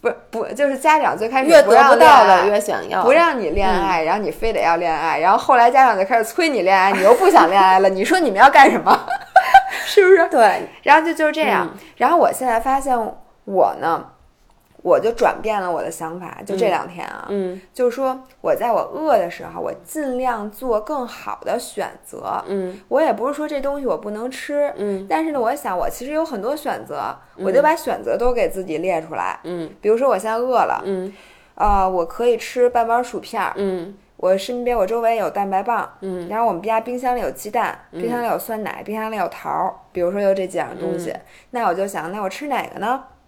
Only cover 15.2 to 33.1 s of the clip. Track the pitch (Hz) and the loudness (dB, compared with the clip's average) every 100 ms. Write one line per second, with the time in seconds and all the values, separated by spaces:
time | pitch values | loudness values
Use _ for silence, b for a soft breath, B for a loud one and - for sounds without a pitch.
15.2 | 196 - 220 208 180 160 104 170 160 175 | -2 -2 -6 -6 -4 -6 -6 -10 -12 -12
16.2 | 180 - 202 196 214 170 - 175 - - | -14 -16 -10 -2 -2 -2 -6 -12 -14 -12
17.2 | - 202 185 190 - - 247 247 269 262 | -8 -6 -6 -10 -16 -4 -2 -2 -6 -6
18.2 | - _ 175 - 233 202 139 - 311 233 | -14 _ -4 -2 0 -2 -2 -6 0 0
19.2 | 175 - 165 170 - - - 311 285 247 | 0 -8 -14 -10 -10 -10 -12 -8 -6 -4
20.2 | 254 226 208 - 262 214 214 302 240 - | -4 -6 -10 -10 -4 -4 -4 -8 -8 -12
21.2 | - - - 226 254 - 170 - - - | -14 -12 -8 -8 -8 -10 -10 -12 -20 -14
22.2 | - - - 196 185 196 _ 254 320 208 | -8 -8 -6 -8 -8 -12 _ 0 0 -2
23.2 | 247 285 302 285 277 285 262 160 214 208 | -4 -6 -6 -6 -6 -6 -4 -6 -6 -10
24.2 | 247 262 - 294 285 - 202 196 196 160 | -10 -12 -8 -4 -4 -4 -6 -8 -4 -4
25.2 | 320 226 226 285 226 180 - - 254 302 | -4 -4 -4 -4 -6 -6 -6 -8 -8 -6
26.2 | 320 226 208 311 277 143 123 143 104 - | -6 -6 -6 -6 -8 -10 -10 -10 -10 -10
27.2 | b - 190 220 302 330 - 190 - 139 | b -8 0 2 2 0 -4 -8 -4 -2
28.2 | 240 240 180 196 185 156 180 170 165 131 | 0 0 -2 -4 -8 -6 -4 -4 -6 -8
29.2 | 90 - 160 175 156 - 208 226 269 196 | -6 -8 -10 -10 -12 -6 -2 0 2 0
30.2 | 220 226 247 240 156 - - 190 185 202 | -2 -6 -2 0 0 -2 -4 -8 -8 -14
31.2 | B B B - 208 202 185 185 170 - | B B B -4 0 2 0 -2 -4 -2
32.2 | 240 226 - 254 247 240 226 233 247 | 0 0 -4 0 0 2 0 -2 -2